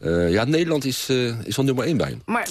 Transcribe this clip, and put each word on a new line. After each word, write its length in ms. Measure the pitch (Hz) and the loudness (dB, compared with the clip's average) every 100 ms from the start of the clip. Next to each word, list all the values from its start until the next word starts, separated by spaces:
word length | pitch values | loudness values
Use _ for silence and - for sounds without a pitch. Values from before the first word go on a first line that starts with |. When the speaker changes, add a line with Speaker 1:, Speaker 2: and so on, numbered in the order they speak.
Speaker 1:
eh, 320 | 80 85 85 | -2 2 2
ja, 120 | 101 | 2
Nederland 400 | 123 160 170 151 | 2 2 2 0
is, 220 | 131 127 - | -2 -4 0
eh, 360 | 127 120 117 - | 0 0 -4 -4
is 120 | 135 | 0
al 60 | |
nummer 200 | 135 127 | 2 2
één 120 | 123 131 | 0 0
bij 120 | 71 | -2
hem. 140 | 58 | -4
Speaker 2:
Maar 240 | - 233 185 | -4 -4 -4